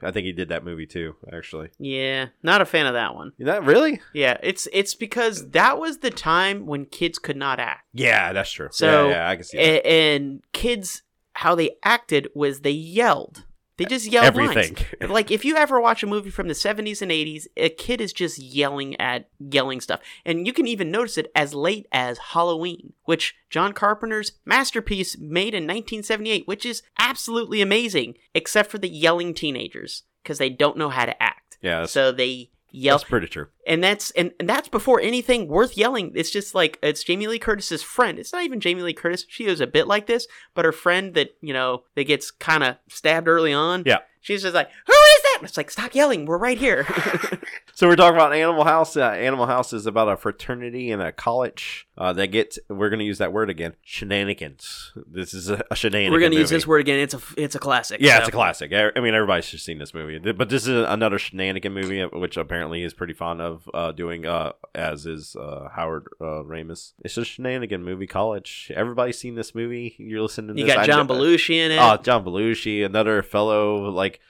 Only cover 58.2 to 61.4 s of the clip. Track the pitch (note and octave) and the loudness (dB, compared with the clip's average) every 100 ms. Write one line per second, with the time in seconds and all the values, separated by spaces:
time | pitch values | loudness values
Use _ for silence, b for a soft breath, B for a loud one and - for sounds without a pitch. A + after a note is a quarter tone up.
58.2 | A2+ A2 F#2+ E2 D2 G2 G#2+ B2 A#2+ A2 | 6 2 0 0 -2 2 2 2 2 2
59.2 | G#2 F2+ - D#2 - D#2 D2 E2 D#2 D#2 | 2 0 -2 -12 -12 -12 -12 -12 -10 -6
60.2 | F#2 G2 A#2 C3 A#2 A#2+ A2+ G#2 A2 G2 | -6 -2 -2 -2 0 0 0 2 0 0
61.2 | - F#2+ | -4 -4